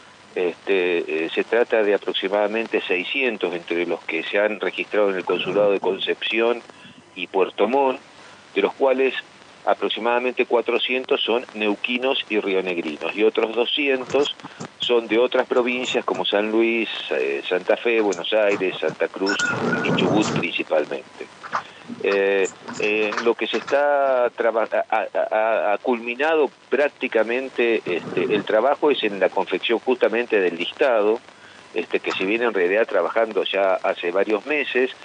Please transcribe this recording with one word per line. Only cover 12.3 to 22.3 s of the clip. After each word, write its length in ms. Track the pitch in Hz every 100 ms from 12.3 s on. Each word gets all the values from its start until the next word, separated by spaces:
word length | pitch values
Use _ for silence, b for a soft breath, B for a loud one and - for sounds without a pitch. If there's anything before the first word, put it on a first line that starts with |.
y 100 | 107
rionegrinos, 720 | 98 95 92 85 80 73 82
y 100 | 90
otros 300 | 110 - 110
doscientos 800 | 113 117 - 139 131 123 131 147 - B B 110 -
son 300 | - 120 113
de 100 | 110
otras 280 | 123 127 117
provincias 600 | 127 120 123 123 123 -
como 180 | 92
San 260 | 90 104 107
Luis, 380 | 110 117 117 107 - -
eh, 320 | 71 65 69 -
Santa 300 | 90 - 104
Fe, 240 | 120 113
Buenos 320 | 104 85 85
Aires, 440 | 107 104 98 92 80
Santa 300 | 78 - 85
Cruz 280 | 90 95 98 - - - -
y 100 | - 90
Chubut 300 | 92 101 104 80
principalmente. 880 | 85 - 80 80 73 69 - - - - - - B B - -
Eh, 460 | 98 98 98